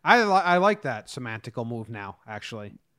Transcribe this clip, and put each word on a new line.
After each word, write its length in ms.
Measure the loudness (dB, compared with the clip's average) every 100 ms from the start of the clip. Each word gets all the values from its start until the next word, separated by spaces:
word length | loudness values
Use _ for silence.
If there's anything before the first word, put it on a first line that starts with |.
I 200 | 4 4
li-, 80 | 6
I 260 | 2 4 4
like 240 | 4 0
that 260 | -4 -8 -10
semantical 580 | -12 -8 -10 -10 -10 -8
move 240 | -8 -10
now, 280 | -12 -12 -14 -14
actually. 460 | -14 -12 -14 -14 -18 _